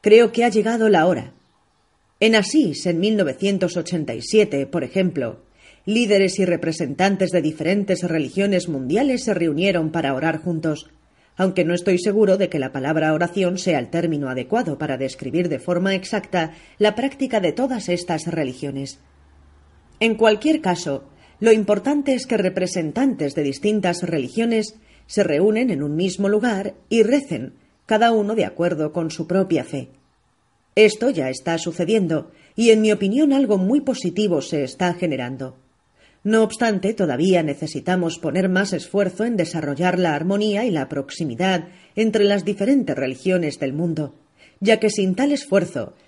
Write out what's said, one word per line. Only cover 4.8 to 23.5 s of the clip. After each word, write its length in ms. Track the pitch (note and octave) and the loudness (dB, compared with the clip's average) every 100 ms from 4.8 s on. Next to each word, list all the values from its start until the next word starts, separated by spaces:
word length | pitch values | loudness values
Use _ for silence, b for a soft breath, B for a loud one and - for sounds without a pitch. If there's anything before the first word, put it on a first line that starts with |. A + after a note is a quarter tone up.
ejemplo, 600 | C3+ F#3+ F#3 D3+ A#2+ - _ b b b - | -4 -2 -2 -2 -6 -8 _ b b b -4
líderes 540 | A3 A#3 G3+ F#3+ F#3+ | 0 2 2 2 0
y 60 | F3+ | 0
representantes 840 | E3+ D#3+ D#3+ C#3+ C#3 F#3+ F#3+ F#3 | 0 -2 -4 -6 0 0 2 0
de 120 | F3 | 0
diferentes 600 | D3+ D#3 D#3 G3+ G3+ F3+ | -2 -2 -2 0 0 -2
religiones 640 | F3+ D#3+ C3+ - G3+ F#3 F3+ | 0 -2 -2 -2 0 0 -2
mundiales 560 | C#3+ B2+ F#3+ C#4 B3+ | -6 -2 0 0 0
se 100 | - | -2
reunieron 580 | F#3 E3+ D3 F#3+ F3 D#3+ | 0 0 0 0 0 -2
para 240 | E3 C#3 C3 | -2 -2 -2
orar 240 | D#3+ D#3 | -2 -2
juntos, 500 | E3 D#3+ E3 D3+ - b b b b - | -4 -4 -4 -4 -10 b b b b -2
aunque 280 | F#3+ F#3 D#3+ | 0 0 0
no 80 | F3 | 0
estoy 240 | F3 F3+ | 0 0
seguro 380 | G3+ G3+ G3+ F#3+ | 2 2 4 4
de 120 | F#3 | 0
que 100 | D#3 | -2
la 120 | C3 | -4
palabra 420 | C3+ C3+ D#3+ D#3 | -4 -2 0 2
oración 440 | D#3 E3+ G3+ F3+ F#3 | 0 0 0 -2 -2
sea 220 | F#3+ D3+ | 0 -2
el 100 | A#2 | -2
término 380 | E3+ E3 D3+ C3+ | -4 -2 -2 -4
adecuado 480 | B2+ B2 G#3+ G3 C#3 | -6 -4 -2 -2 -6
para 180 | D3+ B2+ | -6 -4
describir 520 | C3 - C3 E3 F3 | -6 -6 -4 -2 -2
de 100 | C#3+ | -4
forma 340 | - F3 F#3+ F#3+ | -2 -2 0 -2
exacta 580 | F#3+ G#3+ - F3+ D#3+ B B B | -4 -6 -2 -4 -4 B B B
la 180 | G#3 G#3 | 0 0
práctica 440 | C4+ - C4 A3+ | -6 -4 -2 0
de 120 | F3 | 0
todas 380 | - C4 B3 F#3+ | -2 -4 -4 -4
estas 360 | F3 F3 D#3+ E3+ | -4 -2 -6 -4
religiones. 720 | D#3+ C3+ B2+ C#3+ C3+ C3+ - _ _ _ _ - _ _ _ _ - | -4 -4 -6 -8 -8 -10 -14 _ _ _ _ -20 _ _ _ _ -2
En 140 | A3+ A3 | 0 4
cualquier 460 | A3 G#3 D4+ D#4 | 4 4 2 2
caso, 480 | G3 F3 D#3+ C3+ - b b b | 0 -2 -2 -6 -8 b b b
lo 120 | A3+ | 4
importante 600 | A3 G3+ G3+ C4+ D4 C#4 | 4 4 0 2 0 0
es 140 | B3+ - | -2 0
que 100 | A3 | 0
representantes 960 | F#3 F#3+ F3+ F#3 D#3+ - C4+ G#3 C#3+ | 0 0 -4 -2 -4 0 0 0 -4
de 100 | D3+ | -2
distintas 600 | C#3+ | -4